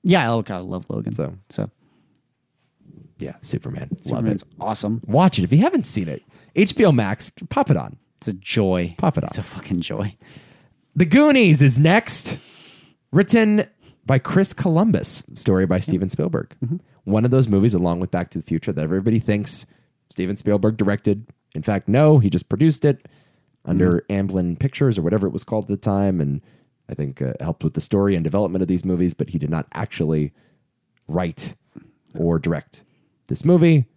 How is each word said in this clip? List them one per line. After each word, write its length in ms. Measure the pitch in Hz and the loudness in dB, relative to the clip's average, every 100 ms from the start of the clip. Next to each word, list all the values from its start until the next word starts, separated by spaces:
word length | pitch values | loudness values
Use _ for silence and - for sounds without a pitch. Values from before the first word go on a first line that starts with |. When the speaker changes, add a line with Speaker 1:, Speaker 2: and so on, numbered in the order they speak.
Speaker 1:
Yeah, 280 | 180 180 117 | 2 2 2
oh 100 | 117 | -2
God, 140 | 101 95 | -4 -10
I 40 | |
love 260 | 92 92 - | -8 -12 -8
Logan. 260 | 107 55 | -8 -6
Speaker 2:
So. 200 | - 71 95 _ | -6 -8 -10 _
Speaker 1:
So. 200 | - 107 _ _ _ _ _ _ _ _ _ _ _ _ - - _ | -8 -8 _ _ _ _ _ _ _ _ _ _ _ _ -20 -20 _
Speaker 2:
Yeah, 160 | - - | -16 -12
Superman. 460 | - - 131 - - | -6 -6 -6 -12 -10
Love 100 | - | -12
Speaker 1:
Superman's 380 | - 117 110 101 | -6 -4 -2 -4
Speaker 2:
it. 60 | - - | -8 -10
Speaker 1:
awesome. 420 | 107 - 104 113 - | -6 -4 -4 -6 0
Speaker 2:
Watch 320 | 120 185 - | 4 4 2
it. 60 | |
If 80 | 87 | 2
you 60 | 147 | 4
haven't 260 | 285 359 | 4 0
seen 240 | - - 85 | -2 -4 -6
it, 140 | 71 _ _ _ - | -10 _ _ _ 0
H 180 | 202 | 0
B 100 | - 196 | 4 4
O 60 | |
Max, 380 | 127 101 107 - - 180 | 4 0 -4 -8 -14 -6
pop 200 | - 269 | -2 0
it 60 | 107 | 0
on. 220 | 55 - _ _ | -2 -16 _ _
Speaker 1:
It's 100 | - | -12
a 40 | |
joy. 600 | 98 - - 98 90 85 - | -10 -4 0 2 0 -2 -2
Speaker 2:
Pop 200 | 180 - | -2 -2
it 60 | |
on. 40 | - | -4
Speaker 1:
It's 100 | - | -8
a 40 | |
fucking 380 | - - - 90 | -8 -14 -6 -6
joy. 340 | - 104 101 - - - _ _ _ _ _ 147 | -4 -6 -6 -8 -20 -20 _ _ _ _ _ 0
Speaker 2:
The 80 | |
Goonies 560 | 175 226 302 269 202 147 | 4 6 6 6 6 8
is 160 | 139 123 | 6 6
next. 600 | 156 208 - - - - - - - - _ _ _ | 4 4 2 -2 -2 -10 -14 -20 -20 -20 _ _ _
Written 540 | 156 196 233 214 214 - _ _ _ - | 0 4 4 4 2 -2 _ _ _ 0
by 120 | 135 | 0
Chris 340 | - 185 190 | 2 0 0
Columbus. 680 | - 185 165 226 101 - - - | 0 0 2 2 2 0 -4 -6
Story 320 | - - 95 95 | -4 0 2 2
by 140 | 92 | 0
Steven 280 | - 90 95 | 0 -2 -2
Spielberg. 440 | - 151 160 - - | -2 -4 -4 -8 -10
Speaker 1:
Mm-hmm. 120 | 120 175 _ _ | -6 -6 _ _
Speaker 2:
One 200 | - 107 | -2 0
of 60 | 123 | 2
those 180 | 131 117 | 2 2
movies, 260 | 98 110 | 4 2
along 260 | 98 87 87 | 2 0 -2
with 100 | 90 | -4
Back 200 | 90 87 | -6 -6
to 80 | 85 | -10
the 60 | |
Future, 280 | - 80 - | -6 -6 -4
that 100 | 76 | -6
everybody 360 | 78 92 104 113 | -2 -2 0 0
thinks 480 | 110 104 - - - _ _ _ _ | 0 -2 -2 -6 -8 _ _ _ _
Steven 280 | - 92 101 | -8 -6 -4
Spielberg 400 | 104 104 107 110 | -2 0 0 0
directed. 500 | 101 104 - 101 113 _ _ | -2 0 -2 -2 -6 _ _
In 80 | - | -8
fact, 260 | 95 101 - | -4 -4 0
no, 300 | 117 151 151 | 4 6 6
he 120 | 98 | 4
just 180 | 87 - | 0 -4
produced 360 | 98 160 143 | 0 2 2
it 220 | 147 139 - _ _ _ _ _ - | 0 -2 -8 _ _ _ _ _ -4
under 360 | 95 90 87 - | 0 2 2 -2
Speaker 1:
Mm-hmm. 200 | 101 98 | -4 -2
Speaker 2:
Amblin 300 | 95 87 85 | -2 -4 -2
Pictures 380 | 139 - 139 101 | -4 0 0 0
or 60 | |
whatever 240 | 82 101 95 | 0 0 -2
it 60 | |
was 120 | 92 | -4
called 200 | - 110 | -6 -6
at 40 | - | -4
the 80 | 98 | -4
time, 440 | - 98 98 92 | -2 0 0 0
and 200 | 71 71 _ _ _ _ - | -2 -4 _ _ _ _ -16
I 60 | |
think, 260 | - 71 67 | -8 -8 -6
uh, 140 | 65 - | -8 -6
helped 220 | - - | -8 -6
with 100 | 78 | -6
the 60 | - | -6
story 340 | - 101 101 | -2 0 0
and 100 | 92 | 0
development 380 | 78 95 98 92 | 0 -2 -2 -2
of 60 | 90 | -2
these 160 | 92 | -2
movies, 280 | 92 90 90 | -2 0 -2
but 160 | - - | -2 -6
he 80 | 80 | -6
did 120 | 76 | -4
not 160 | 80 - | -6 -6
actually 600 | - 110 - 78 78 73 _ _ _ _ _ _ _ - | -10 -10 -4 -2 -2 -4 _ _ _ _ _ _ _ -8
write 460 | 82 90 - - - _ - _ _ _ - | -6 -6 -8 -14 -14 _ -20 _ _ _ -4
or 220 | 85 82 | -2 0
direct 460 | 82 78 - - _ _ _ _ _ | -2 -6 -8 -20 _ _ _ _ _
this 160 | - | -4
movie. 420 | 165 175 170 156 120 | 2 4 4 4 0